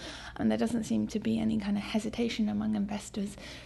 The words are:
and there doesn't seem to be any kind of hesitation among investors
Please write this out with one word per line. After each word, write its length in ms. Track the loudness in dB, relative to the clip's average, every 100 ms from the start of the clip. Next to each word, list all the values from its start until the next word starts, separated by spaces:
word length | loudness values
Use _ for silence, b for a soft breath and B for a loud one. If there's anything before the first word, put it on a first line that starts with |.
| B B B 0
and 140 | 2
there 60 | 4
doesn't 280 | 4 2
seem 220 | 2 2 2
to 120 | 0
be 180 | 0 2
any 200 | 2 2
kind 180 | 2 0
of 60 |
hesitation 640 | 0 -2 0 0 0 2 0
among 260 | 2 2
investors 600 | 2 0 -2 -6 -6 -6 -6 B B